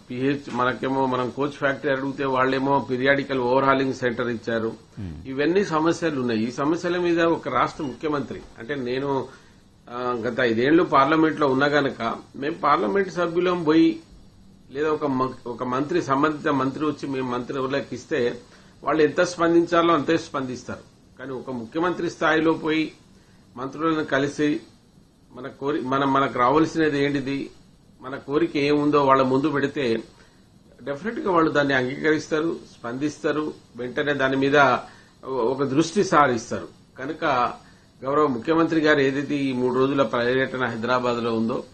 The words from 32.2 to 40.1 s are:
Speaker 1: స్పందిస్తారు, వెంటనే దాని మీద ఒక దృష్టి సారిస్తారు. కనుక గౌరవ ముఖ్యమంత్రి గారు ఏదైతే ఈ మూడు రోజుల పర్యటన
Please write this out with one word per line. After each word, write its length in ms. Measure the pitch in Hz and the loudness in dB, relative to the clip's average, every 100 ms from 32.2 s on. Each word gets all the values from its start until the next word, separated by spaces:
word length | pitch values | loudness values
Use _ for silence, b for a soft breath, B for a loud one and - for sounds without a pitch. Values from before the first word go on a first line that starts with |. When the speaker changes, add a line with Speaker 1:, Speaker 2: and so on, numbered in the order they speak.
| 151 156 165 - - - | 0 -2 -2 -4 -10 -14
Speaker 1:
స్పందిస్తారు, 720 | 117 127 147 147 160 147 151 - - 120 | -10 -6 -6 -4 -2 -2 -4 -8 -16 -12
వెంటనే 380 | 123 123 139 | -8 -4 -2
దాని 220 | 139 135 135 | 0 0 0
మీద 200 | 139 147 135 120 B B B _ - | 2 4 4 2 B B B _ -8
ఒక 360 | 131 117 131 | -2 -2 0
దృష్టి 420 | 143 135 160 208 | 0 0 0 0
సారిస్తారు. 640 | 185 160 143 117 - 104 87 - - - | 2 4 4 2 -4 -8 -10 -16 -20 -12
కనుక 260 | 135 160 160 127 117 - B B B _ | -10 -4 -2 0 0 -4 B B B _
గౌరవ 220 | 131 143 151 | -2 2 2
ముఖ్యమంత్రి 540 | 117 160 160 165 160 | 0 0 2 2 2
గారు 200 | 151 151 | 4 4
ఏదైతే 340 | 135 135 139 | 2 0 -2
ఈ 180 | 147 139 | -2 -2
మూడు 220 | 123 123 | 0 0
రోజుల 280 | 123 135 139 | 2 2 2
పర్యటన 640 | 123 | 0